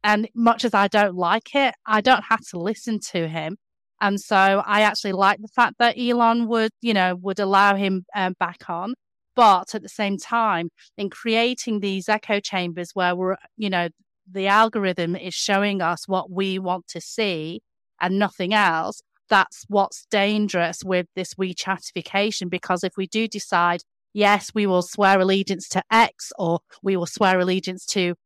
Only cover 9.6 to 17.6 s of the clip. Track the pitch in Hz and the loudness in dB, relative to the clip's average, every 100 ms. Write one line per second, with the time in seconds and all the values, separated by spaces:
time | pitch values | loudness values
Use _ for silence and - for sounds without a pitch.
9.6 | 185 220 - - 202 196 - 233 226 175 | 0 -12 -12 -6 -4 -4 -4 -2 0 -2
10.6 | 170 _ _ - 202 - 233 226 240 247 | -4 _ _ -8 -8 -6 -2 0 0 -2
11.6 | - 208 196 190 180 214 - 202 - 190 | -6 -4 -2 -4 -2 -2 0 -4 -2 -4
12.6 | 180 170 175 - 180 180 185 190 _ _ | -4 -6 -8 -2 -2 0 -4 -4 _ _
13.6 | 214 185 175 _ _ _ _ 190 196 208 | -4 -2 -4 _ _ _ _ -4 2 4
14.6 | 226 220 196 180 170 180 185 - - 196 | 4 2 -2 -2 -4 -4 -8 -8 -2 0
15.6 | 202 196 170 170 - 185 180 180 196 190 | 0 0 -2 -4 -4 -4 -4 -4 -4 -4
16.6 | 185 185 - 170 - - 214 170 156 196 | -4 -6 -8 -16 -12 -4 -4 -4 -8 -12